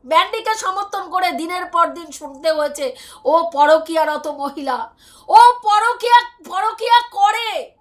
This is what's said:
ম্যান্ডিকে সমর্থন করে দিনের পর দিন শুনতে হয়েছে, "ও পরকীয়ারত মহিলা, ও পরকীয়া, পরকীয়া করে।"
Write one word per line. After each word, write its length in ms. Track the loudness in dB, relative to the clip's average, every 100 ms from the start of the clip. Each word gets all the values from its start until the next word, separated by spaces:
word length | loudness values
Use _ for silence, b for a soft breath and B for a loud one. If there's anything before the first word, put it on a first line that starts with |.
| 2
ম্যান্ডিকে 500 | 0 0 -4 -4 -4
সমর্থন 540 | -4 -6 -8 -10 -6
করে 220 | -2 -2
দিনের 340 | -4 -8 -8 -4
পর 220 | -2 -2
দিন 240 | -4 -18
শুনতে 400 | -18 -18 -4 -2
হয়েছে, 440 | -2 -4 -4 -8 -8 B B 0
"ও 240 | 2 0
পরকীয়ারত 720 | 2 4 4 2 -2 0 -2 -8
মহিলা, 640 | -8 -8 -6 -6 -6 -8 _ b b 4
ও 260 | 8 8 4
পরকীয়া, 580 | 0 2 0 -2 2 2 2 _ -10
পরকীয়া 540 | -4 -4 -4 0 0 0
করে।" 600 | 0 0 0 -4 -8 -10 _